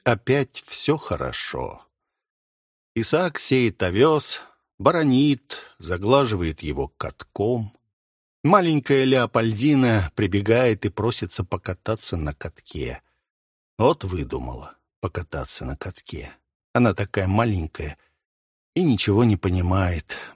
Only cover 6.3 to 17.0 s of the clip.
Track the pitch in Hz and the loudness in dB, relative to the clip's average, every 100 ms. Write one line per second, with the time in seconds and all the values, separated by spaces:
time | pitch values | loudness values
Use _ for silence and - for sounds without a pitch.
6.3 | 98 80 78 76 69 69 - - - - | 0 -4 -6 -6 -6 -6 -8 -12 -14 -12
7.3 | - 107 123 104 _ _ _ _ _ _ | -4 -2 -2 -6 _ _ _ _ _ _
8.3 | _ 147 196 170 151 - 135 131 131 113 | _ 2 4 4 0 2 2 4 2 2
9.3 | 117 113 104 147 139 123 107 85 - 98 | 0 0 2 2 4 4 2 0 -2 -2
10.3 | 101 104 120 123 101 101 - 113 - 101 | 0 2 2 2 0 -4 -2 -4 -2 -4
11.3 | - 92 92 - 90 - 110 - 85 73 | -6 -6 -8 -8 -8 -6 -6 -4 -4 -6
12.3 | 73 - - - 78 62 - _ _ _ | -8 -12 -16 -14 -10 -8 -10 _ _ _
13.3 | _ _ _ _ - 123 - 92 90 64 | _ _ _ _ 2 2 2 -4 -6 -6
14.3 | 64 60 62 - - _ _ 95 - 82 | -8 -8 -12 -16 -20 _ _ -8 -8 -10
15.3 | 73 67 - 64 73 92 - - - - | -10 -6 -6 -8 -8 -10 -12 -14 -12 -14
16.3 | - _ _ _ 120 120 90 | -18 _ _ _ 2 2 0